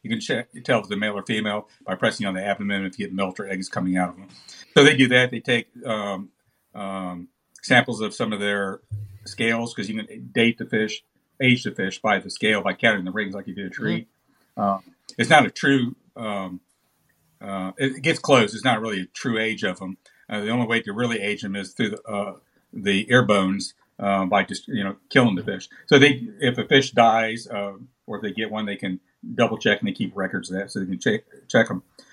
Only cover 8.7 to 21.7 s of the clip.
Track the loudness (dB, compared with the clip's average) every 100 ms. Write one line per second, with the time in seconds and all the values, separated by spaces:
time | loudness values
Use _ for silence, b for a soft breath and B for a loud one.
8.7 | -8 -10 -12 -12 -16 -14 -4 -2 -2 -4
9.7 | -6 -6 -8 -10 -14 -4 2 2 2 -2
10.7 | -2 -2 -4 _ _ _ 0 4 4 2
11.7 | -6 -6 -4 0 0 -2 -4 0 0 0
12.7 | 0 2 2 -2 -6 -6 -8 -12 -10 -10
13.7 | -6 -4 -4 -6 _ _ _ _ -2 0
14.7 | -2 -6 _ -10 -2 6 6 6 2 2
15.7 | 2 2 -6 _ -10 -8 -6 -6 -10 _
16.7 | _ _ _ _ _ _ _ -8 -6 -6
17.7 | -4 -4 -2 -2 -2 4 4 4 0 0
18.7 | 0 -2 -6 -6 -6 -2 -2 -2 -2 -4
19.7 | -6 -10 -12 _ b b -6 -2 0 0
20.7 | 0 -2 -2 -2 -2 -4 -4 -6 -6 -6